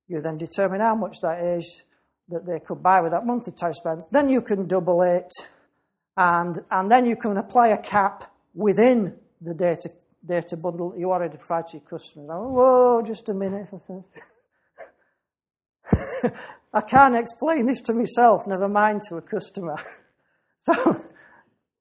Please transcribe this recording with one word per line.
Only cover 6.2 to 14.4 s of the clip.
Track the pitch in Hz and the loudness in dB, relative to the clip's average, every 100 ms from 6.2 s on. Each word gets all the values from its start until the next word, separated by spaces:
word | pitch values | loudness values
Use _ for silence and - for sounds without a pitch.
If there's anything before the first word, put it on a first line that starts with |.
| 180 170 175 165 - | 2 2 0 -6 -4
and | 190 196 | -2 4
then | 254 240 | 4 4
you | |
can | 226 220 202 | 0 -2 -4
apply | 220 247 233 | 0 4 4
a | 202 | 2
cap | - 202 196 - - _ _ | 0 0 0 -2 -20 _ _
within | 170 208 180 240 247 180 - _ _ | -4 0 4 4 4 0 -8 _ _
the | 165 | -12
data, | 165 175 160 165 - _ _ 160 | -2 -2 -2 -8 -16 _ _ -6
data | 175 165 165 | -6 -6 -8
bundle | 175 170 175 | -8 -6 -8
that | - | -6
you | 185 | -2
already | 180 170 151 | -2 -4 -8
provide | - 165 165 | -6 -6 -6
to | 156 | -14
your | - | -16
customers. | 160 - 156 147 | -16 -16 -18 -12
Now, | 170 247 | -10 -2
whoa, | 254 262 254 247 233 | 4 6 6 6 4
just | 220 220 - | 0 -6 -6
a | |
minute, | 196 196 196 190 | -4 -4 -6 -10
I | 180 | -16
says. | - 185 - - - _ | -16 -18 -18 -20 -20 _